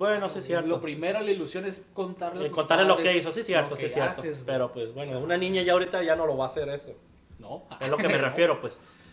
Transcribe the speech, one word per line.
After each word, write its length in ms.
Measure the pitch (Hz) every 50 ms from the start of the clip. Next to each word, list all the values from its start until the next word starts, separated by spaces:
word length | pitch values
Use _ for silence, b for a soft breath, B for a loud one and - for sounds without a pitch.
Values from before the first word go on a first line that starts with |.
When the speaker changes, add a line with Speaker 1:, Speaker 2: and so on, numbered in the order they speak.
| 190 208
Speaker 1:
Bueno, 200 | 208 202 196 175
sí, 60 | -
Speaker 2:
güey. 100 | 190 135 135
Speaker 1:
cierto, 200 | 170 170 156 160
Speaker 2:
Lo 80 | 170 -
Speaker 1:
sí. 40 |
Speaker 2:
primero, 380 | 165 156 151 151 165 180 202 214
la 80 | 208 208
ilusión 360 | 196 185 156 135 - 185 190
es 200 | 196 190 - - - -
contarle 480 | 196 185 180 180 - 180 170 175 165
a 40 | 151
Speaker 1:
Eh, 40 | 147
Speaker 2:
tus 60 | -
Speaker 1:
contarle 300 | 156 151 151 165 180 190
lo 100 | 190 180
Speaker 2:
padres 160 | 160 165 185
Speaker 1:
que 60 | 180 175
hizo, 120 | - 165
sí, 120 | - 226 220
cierto, 280 | - 180 160 147 143
Speaker 2:
lo 40 | 147
Speaker 1:
sí, 80 | 107 -
Speaker 2:
que 60 | 113
Speaker 1:
cierto. 220 | - 147 135 127
Speaker 2:
haces, 320 | - 135 127 160 147 135 127
güey. 20 | 139
Speaker 1:
Pero, 240 | 135 127 123 123
pues, 220 | - 123 113 110 120
bueno, 160 | 135 143 143
Speaker 2:
Claro. 140 | 127 127 143
Speaker 1:
una 120 | 165 175 180
niña 240 | 185 185 190 185
ya 120 | 180 180 175
ahorita 280 | 180 185 180 196 185
ya 140 | 175 160 160
no 100 | 160 165
lo 100 | 156 135 131
va 80 | 131
a 20 | 127
hacer 200 | - 156 143 139
eso. 240 | 143 139 - 127 - - - - - - _ - - -
Speaker 2:
No. 280 | - - - - - - - -
Speaker 1:
Es 100 | 139 135
lo 80 | 151 -
que 100 | 196 151
me 100 | 139 135
Speaker 2:
<laughs> 0 |
Speaker 1:
refiero, 420 | 135 127 123 156 170 165 139 -
pues. 200 | - 113 - B B B B B B B